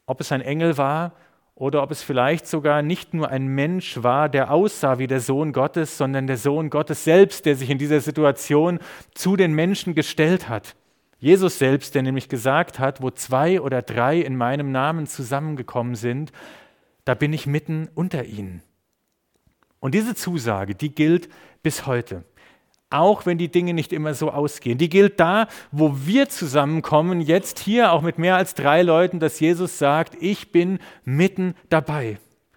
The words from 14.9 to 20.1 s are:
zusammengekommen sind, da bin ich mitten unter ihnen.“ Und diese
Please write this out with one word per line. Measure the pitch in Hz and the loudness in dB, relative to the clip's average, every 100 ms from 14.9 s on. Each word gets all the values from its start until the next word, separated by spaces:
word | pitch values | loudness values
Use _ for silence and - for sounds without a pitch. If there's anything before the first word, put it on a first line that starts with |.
| 165 147 | -2 -6
zusammengekommen | - 117 139 156 143 117 123 120 | -8 -6 -6 -6 -8 -6 -6 -4
sind, | 113 120 131 151 - - - _ _ _ _ - | -4 -4 -6 -8 -14 -20 -20 _ _ _ _ -4
da | |
bin | 123 147 | -2 0
ich | 156 143 | -2 -2
mitten | 151 - 156 160 | -4 -4 -6 -6
unter | - 185 147 117 | -6 -6 -4 -8
ihnen.“ | 104 95 87 _ _ _ _ _ _ _ _ _ _ _ _ | -10 -12 -14 _ _ _ _ _ _ _ _ _ _ _ _
Und | 135 | -2
diese | 185 226 | 0 0